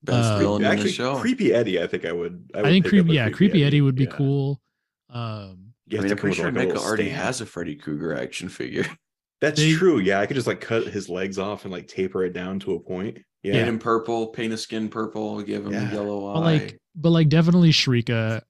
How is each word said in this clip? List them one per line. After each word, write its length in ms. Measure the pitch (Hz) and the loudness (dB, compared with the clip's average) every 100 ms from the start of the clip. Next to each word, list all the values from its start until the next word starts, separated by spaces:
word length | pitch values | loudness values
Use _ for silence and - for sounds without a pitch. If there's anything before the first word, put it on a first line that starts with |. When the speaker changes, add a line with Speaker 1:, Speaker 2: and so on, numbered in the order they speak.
Speaker 1:
Best 300 | - 120 117 | 0 2 4
Speaker 2:
Uh, 60 | 104 | 4
Speaker 1:
villain 240 | 101 104 | 2 2
in 40 | 104 | 2
the 60 | |
Speaker 3:
Actually, 160 | 202 208 | 2 0
Speaker 1:
show. 240 | - 123 135 | -2 -2 -2
Speaker 3:
Creepy 340 | 220 254 165 | -2 2 2
Eddie, 260 | 107 107 90 | 2 2 0
I 60 | 87 | -2
think 180 | 92 | -4
I 60 | 85 | -4
would, 380 | 87 87 90 - | -6 -6 -10 -12
I 40 | - | -2
Speaker 2:
I 40 | |
Speaker 3:
would 60 | 107 | 4
Speaker 2:
think 140 | 185 - | 4 6
Speaker 3:
pick 40 | |
Speaker 2:
Creepy, 140 | 202 170 | 4 4
Speaker 3:
up 40 | |
a 40 | |
Speaker 2:
yeah, 80 | 156 110 | 2 2
Speaker 3:
Creepy 100 | - | 2
Speaker 2:
Creepy 220 | 196 180 | 4 4
Eddie 80 | 143 | 4
Speaker 3:
Eddie. 140 | 147 | 4
Speaker 2:
would 120 | 139 | 4
be 100 | 131 | 2
Speaker 3:
Yeah. 60 | 135 | -2
Speaker 2:
cool. 500 | - 139 139 139 139 _ _ _ _ _ | 0 0 0 -2 -6 _ _ _ _ _
Um, 640 | 120 117 107 98 92 101 _ _ | -10 -10 -10 -14 -20 -20 _ _
Speaker 3:
You 120 | 104 | -4
Speaker 1:
I 40 | |
Speaker 3:
have 20 | |
Speaker 1:
mean, 40 | 98 | -2
Speaker 3:
to 20 | |
Speaker 1:
I'm 20 | 101 | -2
pretty 180 | 101 92 | -2 -2
Speaker 3:
come 60 | |
Speaker 1:
sure 40 | - | -2
Speaker 3:
with, 100 | - | -2
like, 80 | |
a 60 | - | -2
Speaker 1:
neca 40 | |
Speaker 3:
little 100 | 87 - | -2 -2
Speaker 1:
already 160 | 107 101 | -2 -2
Speaker 3:
stand. 120 | - | -2
Speaker 1:
has 180 | 104 - | -4 -4
a 60 | 110 | -8
Freddy 300 | - 85 73 | -10 -10 -8
Krueger 380 | - 73 80 71 | -8 -6 -4 -4
action 320 | 64 - 90 | -6 -8 -12
figure. 360 | - 64 76 | -10 -8 -4
<laughs> 560 | 80 - _ _ _ _ | -6 -8 _ _ _ _
Speaker 3:
That's 200 | 151 151 | -2 2
Speaker 2:
They 140 | 156 | 2
Speaker 3:
true. 240 | 160 185 143 | 4 4 4
Yeah, 180 | 92 98 | 2 2
I 60 | 104 | 0
could 80 | |
just, 120 | 139 113 | -2 -2
like, 120 | 98 | -4
cut 260 | - 113 101 | -2 -2 -2
his 200 | 101 87 | -6 -6
legs 300 | 90 95 98 | -6 -4 -4
off 260 | 98 101 | -6 -6
and, 60 | 101 | -10
like, 140 | 90 87 | -12 -10
taper 380 | - 95 98 | -6 -4 -2
it 80 | 92 | -4
down 260 | 90 90 98 | -4 -6 -6
to 120 | 95 | -4
a 60 | 85 | -6
point. 380 | - 90 104 - _ _ | -6 -8 -8 -10 _ _
Yeah. 80 | 95 | -2
Speaker 1:
Paint 140 | 127 120 | 0 0
him 100 | 113 | -2
purple, 480 | 117 113 113 117 113 | 0 0 0 -4 -4
paint 240 | - 113 | -6 -6
his 100 | 110 | -6
skin 260 | - 113 107 | -6 -6 -6
purple, 520 | 113 110 107 107 104 | -6 -8 -6 -6 -6
give 240 | 101 104 101 | -6 -6 -6
him 60 | |
Speaker 3:
Yeah. 160 | 104 104 | -6 -4
Speaker 1:
a 20 | |
yellow 380 | 104 104 101 101 | -4 -6 -6 -4
eye. 40 | |
Speaker 2:
But, 60 | 101 | 0
like, 380 | 165 156 - - _ | 2 2 0 -14 _
but, 160 | 175 165 | -2 2
like, 180 | 165 156 | 4 6
definitely 420 | 156 170 180 170 | 6 6 8 8
Shrika. 720 | 147 - 120 117 117 110 110 | 6 4 0 2 -2 -2 -4